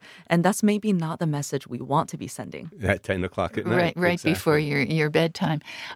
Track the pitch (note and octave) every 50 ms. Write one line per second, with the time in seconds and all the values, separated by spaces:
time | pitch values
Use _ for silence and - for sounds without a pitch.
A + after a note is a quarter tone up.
0 | - - - - - - E3+ F3 E3+ F3+ G#3+ - - G#3 G#3 G#3 - G#3+ G3 F3
1 | E3 D#3 E3+ - F3 D#3+ D3 C#3+ D3 - - C3+ - - B2 A#2+ B2+ C3+ C#3 D#3+
2 | - - - D3 - - - - A#2 C#2 C#2 C#2+ - - - F3+ G#2 F#2 G2 F#2+
3 | - - F#2+ F#2 F2+ F2+ - - F2+ E2+ - - - - F3 F3+ E3+ E3 - E3+
4 | F3+ F3 F3 F3 - D#3 F3 - - E3 D3+ D3+ D#3 C#3+ C#3+ C#3+ C#3 - D#3+ D#3+
5 | D3+ D3+ D#3 D#3+ D#3+ - - - F#3 D#3 D#3+ D#3 - - - - - - -